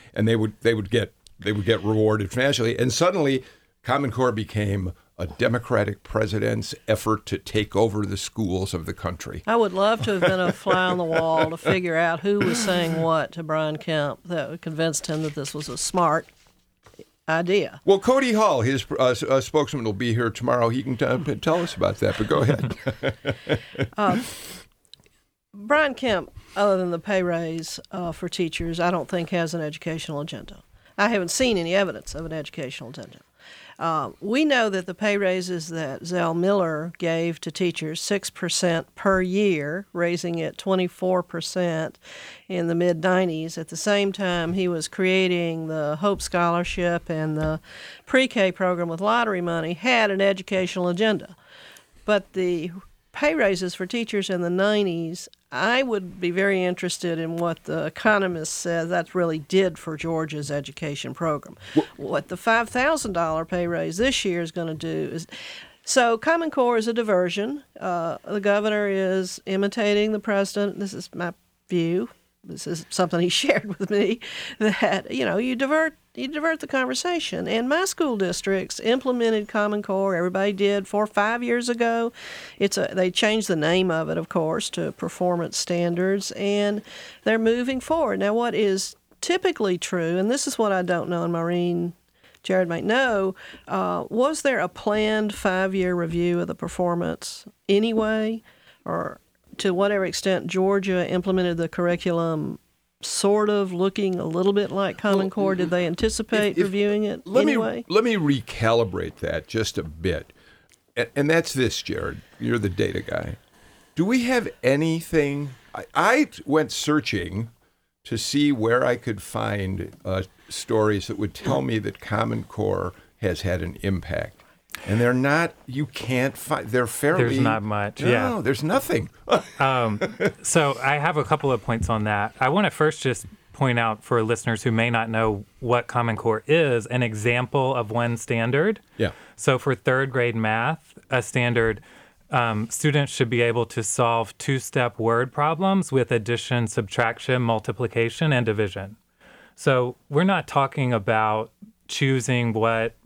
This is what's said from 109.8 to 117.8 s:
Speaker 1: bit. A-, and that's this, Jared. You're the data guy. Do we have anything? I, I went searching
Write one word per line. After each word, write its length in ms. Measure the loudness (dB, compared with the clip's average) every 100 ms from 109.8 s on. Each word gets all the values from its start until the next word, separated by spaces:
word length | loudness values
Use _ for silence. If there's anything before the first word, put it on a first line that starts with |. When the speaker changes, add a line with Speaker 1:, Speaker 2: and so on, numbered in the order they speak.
Speaker 1:
bit. 500 | -6 -4 -2 -2 -6 _ -20 -20 _ _ _ -6
A-, 100 | -2 0
and 120 | 2
that's 240 | 2 2
this, 300 | 0 0 0
Jared. 380 | -6 -6 -6 -8 -14 -6
You're 180 | -2 0
the 100 | 0
data 320 | 0 -2 -2
guy. 340 | -4 -6 -6 -10 _ _ -20 -20 _
Do 100 | -2
we 200 | 2 2
have 240 | 2 0 0 0
anything? 880 | 2 4 2 0 0 2 2 0 -6 -10 -16
I, 100 | -14 -4
I 340 | 2 4 6 2 -2 0
went 260 | 2 2
searching 760 | -2 2 2 2 -2 -2 -6 -6 -10 _ _